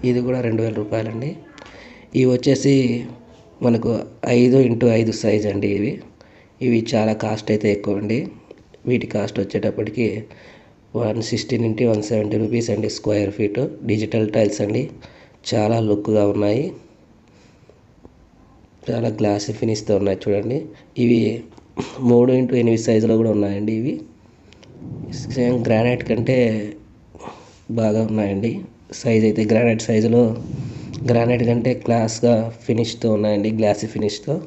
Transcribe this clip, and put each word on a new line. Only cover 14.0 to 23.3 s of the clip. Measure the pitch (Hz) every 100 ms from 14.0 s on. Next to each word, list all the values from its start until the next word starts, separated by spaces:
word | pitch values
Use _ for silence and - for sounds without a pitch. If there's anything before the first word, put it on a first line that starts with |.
| 107 113 107 113
tiles | 104 -
అండి, | 104 110 147 - - - - - -
చాలా | 117 107 117 110
లుక్గా | 104 107 107 104
ఉన్నాయి, | 101 104 113 170 - - _ _ _ _ _ - _ - _ _ _ - _ - _ - - _ _ -
చాలా | 120 117 -
గ్లాసీ | 107 101 - 110
ఫినిష్తో | 113 104 - 101
ఉన్నాయి | 98 95
చూడండి. | - 101 113 139 160 - - -
ఇవి | 120 117 113 117 - - - - - - 123
మూడు | 120 123 127
ఇంటూ | 123 123
ఎనిమిది | 117 113 117
సైజులో | 110 113 110
కూడా | 113